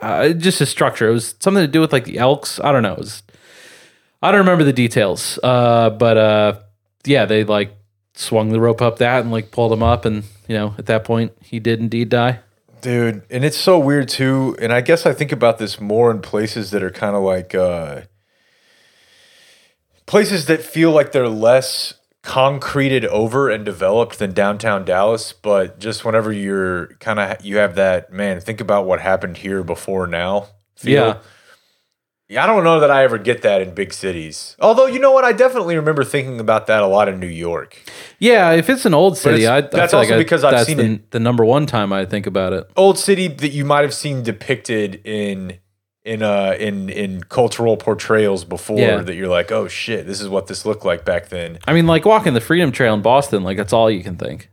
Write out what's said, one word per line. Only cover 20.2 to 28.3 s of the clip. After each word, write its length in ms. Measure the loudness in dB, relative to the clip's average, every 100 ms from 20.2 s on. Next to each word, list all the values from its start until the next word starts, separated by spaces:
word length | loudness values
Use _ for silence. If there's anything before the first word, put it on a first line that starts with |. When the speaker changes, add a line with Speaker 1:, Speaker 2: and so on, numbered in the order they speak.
| 2 -2 -2
Speaker 2:
that 140 | -2
feel 280 | -2 0 4
like 220 | 4 2
they're 160 | 0 0
less 680 | 2 4 4 2 -6 -10 -12 _ _
concreted 800 | -6 0 2 0 -4 -2 0 0 0
over 440 | 0 0 0 -2
and 140 | -2 -6
developed 540 | -4 0 0 0 -4
than 140 | -6
downtown 520 | -2 -2 -2 -2 -2 -2
Dallas, 480 | 0 0 0 -6
but 460 | -10 -2 0 0 -6
just 260 | -10 -6 -2
whenever 280 | 0 0
you're 540 | -4 -4 -2 -2 -4 -8 -10
kinda, 360 | -6 -4 -4 -6
you 140 | -4 0
have 180 | 0 2
that, 380 | 0 0 -4
"Man, 280 | -6 -6